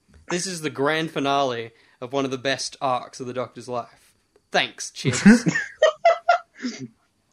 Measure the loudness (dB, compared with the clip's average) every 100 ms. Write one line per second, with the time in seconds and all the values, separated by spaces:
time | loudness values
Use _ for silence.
0 | _ -16 -6 -4 -4 -6 -6 0 0 0
1 | -2 -2 0 2 0 -2 -8 _ _ -14
2 | -6 -2 -2 -2 -2 -2 -6 -4 -2 -2
3 | -4 -12 -8 -6 -8 -10 -8 -8 -8 -16
4 | _ _ _ _ _ -2 -2 -6 -14 -4
5 | -2 4 8 8 4 -2 -4 2 2 4
6 | 2 2 2 0 -2 -10 -10 -8 -14 _
7 | _ _ _